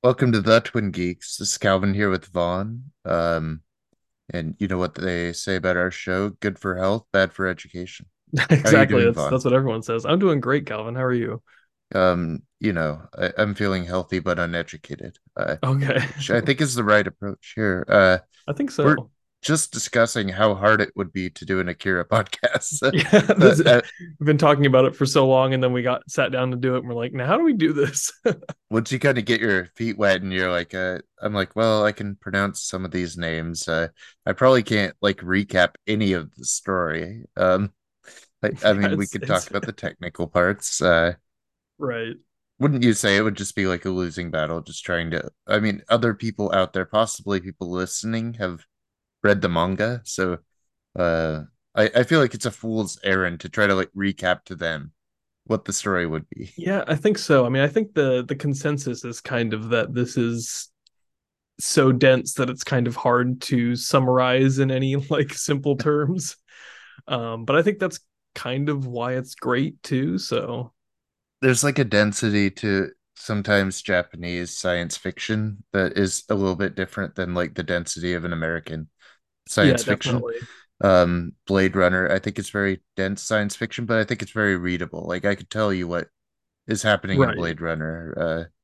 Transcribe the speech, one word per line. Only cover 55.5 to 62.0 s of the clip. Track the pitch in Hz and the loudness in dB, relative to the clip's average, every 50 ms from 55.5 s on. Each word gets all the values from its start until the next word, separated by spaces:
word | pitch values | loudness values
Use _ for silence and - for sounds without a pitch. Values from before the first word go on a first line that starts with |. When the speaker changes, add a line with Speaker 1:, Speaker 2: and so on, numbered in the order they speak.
| 110 107 - | -2 -2 -2
Speaker 1:
the | - | -4
story | 95 - - 104 95 90 87 | -8 -4 -2 0 0 0 0
would | 82 80 80 76 _ | -2 -4 -6 -8 _
be. | - - - - _ - | -16 -16 -16 -16 _ -8
Speaker 2:
Yeah, | 165 180 196 196 - | -4 -2 -2 -2 -2
I | - 160 | -2 -4
think | 143 - 208 214 208 | 0 2 0 0 0
so. | - - 156 139 123 | 2 4 4 6 6
I | 120 | 4
mean, | 127 135 139 | 4 2 2
I | 143 | 2
think | 143 220 220 202 _ | 2 0 -2 0 _
the, | 156 143 135 127 127 127 120 | 0 2 2 2 0 0 -2
the | 143 | -6
consensus | 135 - 147 139 139 - 151 147 143 139 127 123 - - | -4 -2 -4 -4 -2 -2 -4 -4 -4 -4 -6 -8 -8 -10
is | 120 117 - | -12 -12 -12
kind | - - 127 117 117 113 110 | -10 -6 -2 -2 -2 -2 -2
of | 110 110 110 | -4 -2 0
that | 120 117 107 98 - | 0 0 0 0 -2
this | 123 123 120 - 131 | -2 -2 -2 0 -2
is | 120 117 117 117 117 - - - - - _ _ _ _ _ _ _ _ _ _ _ _ _ _ _ _ _ - | -2 0 -2 -4 -8 -8 -10 -12 -12 -14 _ _ _ _ _ _ _ _ _ _ _ _ _ _ _ _ _ -10
so | - - - - 139 131 131 | -6 -2 2 4 4 4 4
dense | 123 | 4